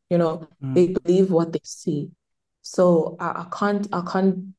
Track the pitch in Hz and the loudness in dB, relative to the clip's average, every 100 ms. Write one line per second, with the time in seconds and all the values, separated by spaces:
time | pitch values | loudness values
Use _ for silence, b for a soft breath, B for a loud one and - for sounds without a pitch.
0 | - 175 165 165 160 _ 135 135 175 180 | -4 0 0 -2 -10 _ -2 2 2 2
1 | - 180 185 165 165 165 - - - 147 | 2 2 4 2 0 -4 -8 -10 -6 -4
2 | 143 - _ _ _ _ - - 180 170 | -6 -14 _ _ _ _ -8 2 4 4
3 | 156 - 170 - 175 - 202 202 202 180 | 2 -4 -8 -8 -10 -4 -2 -2 -4 -6
4 | 180 190 190 185 185 | -4 0 2 0 -6